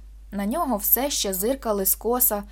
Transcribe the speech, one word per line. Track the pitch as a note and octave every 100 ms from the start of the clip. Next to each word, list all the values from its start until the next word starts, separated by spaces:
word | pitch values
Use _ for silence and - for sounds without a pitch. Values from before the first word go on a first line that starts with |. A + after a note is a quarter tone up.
| - - -
На | G3 G3
нього | D4 D#4+ G#3+
все | G3+ - C#4+
ще | C#4 G#3
зиркали | F#3 G#3 F3+ A#3 G#3 F#3+
скоса, | - A3 B3 A#3+ G#3 G3+